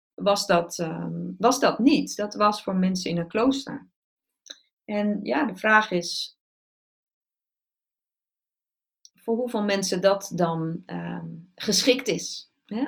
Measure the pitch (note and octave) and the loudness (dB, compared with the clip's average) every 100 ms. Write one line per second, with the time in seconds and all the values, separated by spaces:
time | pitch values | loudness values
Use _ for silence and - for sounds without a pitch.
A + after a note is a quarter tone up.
0 | _ - F#3 G3+ - F3 E3+ - D#3+ E3+ | _ -2 2 2 4 2 2 -4 -6 -6
1 | E3+ E3+ F3 - A3+ C4 E3 D#3+ B3+ B3 | -6 -6 -8 2 2 4 2 4 4 4
2 | - - G#3 G#3 G#3 G#3+ - F#3 F#3 F#3 | 2 -6 -6 0 0 0 -2 0 2 0
3 | F#3+ E3+ E3+ G#3+ C4+ C4+ - - - _ | -2 -4 -2 0 2 0 -4 -12 -14 _
4 | _ _ _ _ - - _ _ - G#3 | _ _ _ _ -20 -20 _ _ -4 0
5 | G#3 G3+ G#3 C4+ B3+ F#3 G#3+ G#3+ G#3+ F3 | 2 0 0 0 0 0 4 4 4 0
6 | E3+ - - - _ _ _ _ _ _ | -2 -6 -10 -14 _ _ _ _ _ _
7 | _ _ _ _ _ _ _ _ _ _ | _ _ _ _ _ _ _ _ _ _
8 | _ _ _ _ _ _ _ _ _ _ | _ _ _ _ _ _ _ _ _ _
9 | - _ - A3+ B3 A3+ G#3 G3 F#3+ F3+ | -20 _ -4 -2 -2 -2 0 0 0 2
10 | F#3+ G3 - E3+ E3+ E3 D#3+ E3 - F3 | 2 2 -2 -2 0 0 -4 -8 -10 -10
11 | E3+ F3 E3 E3 - - - - C4+ C4 | -8 -10 -12 -14 -18 -8 -2 2 2 2
12 | A3 E3 - - - _ _ A3 | 0 -4 -6 -14 -18 _ _ -6